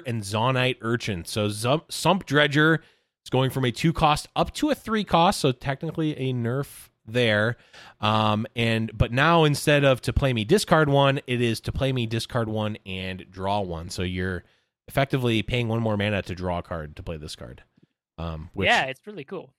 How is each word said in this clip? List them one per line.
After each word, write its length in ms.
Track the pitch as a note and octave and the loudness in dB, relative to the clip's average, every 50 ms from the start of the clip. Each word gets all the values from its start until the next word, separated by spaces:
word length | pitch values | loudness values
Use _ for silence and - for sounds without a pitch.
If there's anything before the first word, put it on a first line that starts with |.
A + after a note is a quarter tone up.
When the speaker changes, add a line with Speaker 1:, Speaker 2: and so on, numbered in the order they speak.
| - | 0
Speaker 1:
and 160 | B2+ A#2 A2+ G2+ | -2 -4 -4 -4
Zaunite 540 | G2 A2 G#2+ A#2 C3 C3 B2+ B2+ C3 B2+ - | -2 -2 0 2 2 2 2 0 0 -2 -2
Urchin. 460 | A2+ A2+ A#2+ A#2+ - A2+ G2 E2+ E2 | -2 -2 -2 -2 -2 -4 -4 -6 -6
So 220 | - - A2 G#2 G#2 | -6 -2 0 0 0
Zump, 420 | G#2 G#2 A2+ B2 D3 E3 - - | 0 -2 0 0 0 0 -2 -6
Sump 340 | - - - D#3+ F#3+ F#3 - | -8 -2 0 2 2 2 0
Dredger 500 | - C3+ D3 D3 D3 C3+ D3+ D3+ D#3+ D#3+ D3+ - _ _ _ _ _ _ _ _ | 0 2 2 2 4 4 4 4 4 4 2 -2 _ _ _ _ _ _ _ _
is 40 | - | -2
going 200 | - B2+ C3 B2+ | 0 0 0 0
from 160 | - C3+ B2+ | 0 0 -2
a 60 | B2 A2 | -2 0
two 180 | - - E3 | 0 0 0
cost 380 | - - E3 D3 D3 - - - _ | 2 2 2 2 2 0 -4 -4 _
up 160 | C#3+ F3 - - | -2 -2 -2 -2
to 160 | - D4 D#4 | -2 -2 0
a 60 | - | -2
three 280 | - - G#3+ A3 G#3+ F#3+ | -2 -4 -4 -2 -2 0
cost, 380 | - G3 E3+ E3+ G3 G3+ - | 2 4 4 4 4 2 2
so 100 | - C3+ | 0 0
technically 640 | B2 - - C#3+ C#3 - E3 D#3+ - E3 D#3+ D3+ D3 | 0 -2 -4 -6 -6 -6 -8 -8 -4 -2 -2 -2 -2
a 140 | - C3 C3 | -4 -4 -4
nerf 560 | B2+ B2 A#2 A#2 B2+ C#3+ C#3 - - - - - _ _ _ | -2 -2 -2 -2 -2 -4 -6 -8 -12 -20 -20 -20 _ _ _
there. 520 | A2 A2 B2 A#2+ A2 G#2 G#2 G#2+ A#2+ A#2+ - _ _ - - - - - _ | -4 -2 0 2 2 4 2 2 0 -2 -4 _ _ -20 -20 -20 -20 -8 _
Um, 480 | G#2+ G#2+ A2 G#2+ A2 G#2+ G#2+ G#2+ A2+ - - | 0 2 2 4 4 4 2 2 -2 -4 -4
and, 420 | A#2 A#2 A2+ A2+ A2+ A2+ A2 A2+ | -2 0 0 0 0 -2 -4 -2
but 140 | G#2+ B2 A2+ | -2 -2 0
now 320 | A#2 C3 D3 E3 E3+ E3 D#3 | 2 2 4 4 6 6 6
instead 400 | D3 C#3 - - D#3 D3 C#3+ C#3+ | 4 2 2 2 2 4 6 6
of 160 | C3+ C3 - - | 4 4 2 0
to 100 | B2+ - | -2 0
play 180 | - C#3+ C3 | 0 2 2
me 140 | B2 A2+ G#2 | 0 0 2
discard 420 | A2+ F#3+ G#3+ - - F3 D#3 D#3 | 2 2 2 4 4 4 4 4
one, 320 | C#3+ C#3 C#3 C#3 C#3 C3+ C#3+ - | 4 4 4 4 4 2 0 -2
it 140 | B2+ B2 A#2+ | -4 -2 0
is 180 | A#2+ A#2 A2+ - | 2 0 0 0
to 120 | - A#2 - | -4 -6 -4
play 180 | - C#3 C3+ | -2 -2 0
me 140 | C3 B2 A2+ | 0 -2 -2
discard 420 | A2 A#2 A2+ - - - A#2+ A2+ | -2 -2 -4 -4 -4 -4 -4 -2
one 300 | A2 G#2+ A2 G#2+ G#2 G#2 - - | -2 -2 -2 -2 -4 -6 -8 -10
and 440 | G2 F#2 F#2 F#2 F#2 F#2+ F2+ - - | -10 -8 -8 -6 -8 -8 -10 -12 -16
draw 300 | F#2 F#2+ F#2+ G2 G#2 G#2 | -12 -6 -2 -2 0 -2
one. 300 | F#2+ F2+ E2+ D#2+ E2+ F2 | -2 -4 -6 -8 -8 -8
So 140 | - - F2+ | -6 -4 -4
you're 420 | F2+ F2+ F2+ F#2 F#2+ F2+ E2+ - _ _ _ _ _ _ _ _ - | -2 -2 -2 -2 -2 -4 -6 -8 _ _ _ _ _ _ _ _ -6
effectively 540 | - C3+ C#3 - D3+ C3+ B2 A#2+ A2+ G#2+ G#2 | -2 -2 0 0 0 0 0 2 2 0 0
paying 240 | - B2 B2 A#2+ | 0 -2 -2 -2
one 140 | A2 A2+ A#2 | -2 -2 -2
more 160 | A2+ A2 G#2 | -2 -2 -2
mana 240 | G2+ G2+ G#2+ G#2 F#2 | 0 0 0 -2 -2
to 120 | - - F2+ | -4 -6 -8
draw 260 | F2+ F2+ F2+ F2 F2 | -6 -4 -4 -4 -4
a 40 | - | -6
card 320 | - F2 E2 D2+ D2 D#2 | -8 -8 -10 -10 -12 -14
to 80 | - - | -14 -12
play 140 | F2+ E2 | -12 -12
this 180 | D2 D2+ D#2+ - | -10 -12 -14 -14
card. 260 | - - A#1 B1 - - _ _ _ _ _ _ _ _ _ _ | -16 -16 -18 -18 -20 -20 _ _ _ _ _ _ _ _ _ _
Um, 320 | - E2+ E2+ D#2+ D#2 D#2+ - - | -10 -8 -8 -8 -10 -12 -10 -6
which, 140 | G2 - | -2 0
Speaker 2:
Yeah, 160 | G3 A#3+ G3 C#3+ | 2 2 2 0
it's 200 | C3 - - _ | -2 -6 -10 _
really 200 | G#3 G#3+ E3 C3 | -16 -16 -16 -14
cool. 280 | - F#3+ D#3+ - C3 _ | -12 -14 -14 -14 -16 _